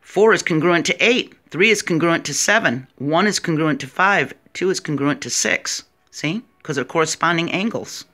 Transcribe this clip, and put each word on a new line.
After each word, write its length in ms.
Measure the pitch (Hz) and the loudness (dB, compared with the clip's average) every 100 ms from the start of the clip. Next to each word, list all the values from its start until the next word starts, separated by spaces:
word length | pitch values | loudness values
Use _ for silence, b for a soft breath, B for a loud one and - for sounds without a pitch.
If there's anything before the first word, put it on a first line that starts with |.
Four 320 | - - 220 | -4 4 4
is 80 | 180 | 4
congruent 440 | - 156 175 170 143 | 2 0 2 2 0
to 80 | - | 0
eight, 360 | 202 247 - - _ | 2 2 -2 -16 _
three 180 | 147 220 | 0 2
is 140 | 208 | 2
congruent 420 | - 160 170 165 | 0 0 2 0
to 80 | - | -2
seven, 540 | 143 - 208 - 123 - _ | -2 0 2 0 -2 -8 _
one 300 | 139 165 208 | -2 2 2
is 120 | 180 | 0
congruent 400 | - 156 160 143 | -2 0 0 0
to 60 | 135 | -4
five, 460 | - 190 190 127 - _ | 0 2 2 0 -8 _
two 160 | - 180 | -4 -2
is 100 | 180 | -2
congruent 420 | - 143 143 143 | -4 -2 -2 -2
to 80 | 123 | -4
six. 540 | - - - - - - _ _ | -4 -2 -2 -4 -10 -12 _ _
See? 300 | - 151 208 - _ | -8 -6 -6 -10 _
'Cause 120 | - | -8
they're 100 | 139 | -6
corresponding 680 | 127 160 160 - 165 170 170 | -4 -2 -2 0 0 0 -2
angles. 540 | - 226 117 - - - | -2 -4 -4 -10 -14 -18